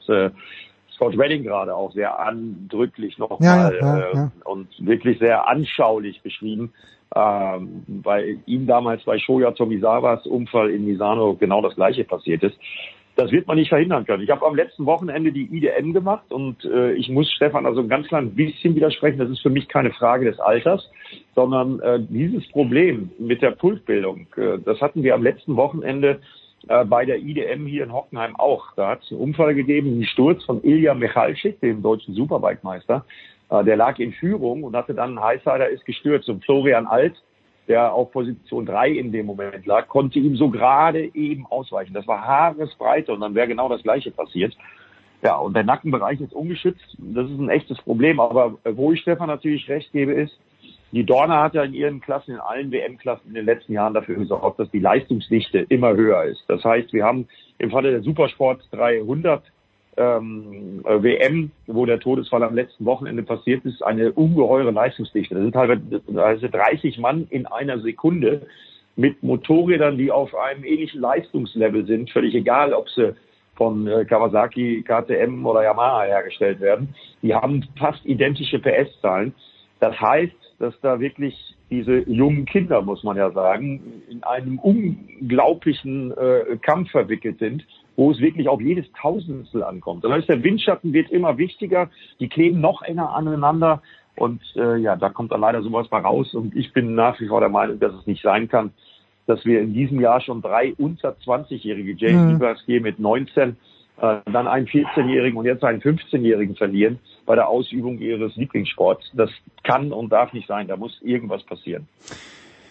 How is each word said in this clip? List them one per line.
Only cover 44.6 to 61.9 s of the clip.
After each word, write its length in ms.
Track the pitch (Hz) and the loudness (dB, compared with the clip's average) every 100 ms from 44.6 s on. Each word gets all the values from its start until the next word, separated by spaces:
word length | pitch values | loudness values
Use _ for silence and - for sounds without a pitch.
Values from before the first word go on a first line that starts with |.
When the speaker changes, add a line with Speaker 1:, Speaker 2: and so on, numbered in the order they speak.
| - - - _ _ _ | -20 -20 -20 _ _ _
Speaker 1:
Ja, 140 | 110 73 | 0 2
und 200 | 90 110 | 0 0
der 80 | |
Nackenbereich 560 | 107 147 156 127 101 143 | 2 0 -2 -2 -2 -4
ist 140 | 139 | -8
ungeschützt. 640 | - 165 165 180 185 - - | -8 -8 -4 -4 -4 -10 -18
Das 320 | 90 117 127 | -8 -6 -6
ist 100 | 139 | -4
ein 100 | 139 | 0
echtes 280 | 151 - 127 | 0 -2 -8
Problem. 420 | - 117 151 147 | -4 2 2 4
Aber, 380 | 117 123 120 104 | 2 2 2 0
äh, 120 | 113 110 | -6 0
wo 160 | 147 | 0
ich 100 | 165 | 0
Stefan 260 | 175 170 160 | 0 -2 -4
natürlich 420 | 147 151 147 - | -4 -4 -4 -4
recht 220 | 147 - | -8 -4
gebe, 220 | 143 139 | -2 0
ist, 240 | 139 151 - _ _ - - _ | 0 -4 -8 _ _ -20 -20 _
die 120 | 117 | 0
Dorna 400 | 104 127 160 151 | 4 4 4 4
hat 100 | 151 | 2
ja 80 | 156 | 0
in 140 | 139 135 | -2 -2
ihren 260 | 147 139 | -4 -4
Klassen, 300 | - 139 - | -6 -8 -8
in 80 | 113 | -10
allen 320 | - 123 139 | -8 -8 -6
W-M-Klassen 560 | 127 120 123 131 113 - | -4 -6 -6 -8 -8 -10
in 80 | 110 | -4
den 100 | 107 | 0
letzten 280 | 117 - | 0 -2
Jahren 200 | 104 107 | -2 0
dafür 220 | 107 110 92 | 0 -2 -4
gesorgt, 440 | 101 95 - - | -4 -2 -2 -2
dass 120 | - | -4
die 80 | 104 | 0
Leistungsdichte 800 | 92 123 - 113 - 113 - 95 - | 2 2 0 -4 0 -2 2 0 2
immer 260 | 127 120 104 | 2 4 4
höher 280 | 110 92 | 4 4
ist. 200 | 76 - - | 0 -4 -4
Das 160 | 92 | 0
heißt, 280 | 113 120 117 | 2 0 0
wir 140 | 113 107 | 0 2
haben 220 | 127 120 _ _ - | 0 -4 _ _ -6
im 100 | 113 | -2
Falle 220 | 131 135 | 0 0
der 100 | 117 | 0
Supersport 600 | 110 156 143 - 104 127 _ | 0 0 0 2 0 0 _
dreihundert, 720 | 104 120 113 107 147 175 147 - _ _ _ _ - | -2 0 0 -2 -2 0 -2 -4 _ _ _ _ 0
ähm, 840 | 123 113 110 110 104 101 95 95 92 | 0 0 -4 -10 -14 -14 -14 -6 0
äh, 180 | 107 | 2
W 140 | 117 - | 2 2
M, 340 | 135 165 151 - - | 2 0 -4 -10 -6
wo 180 | 113 | -2
der 140 | 120 | 0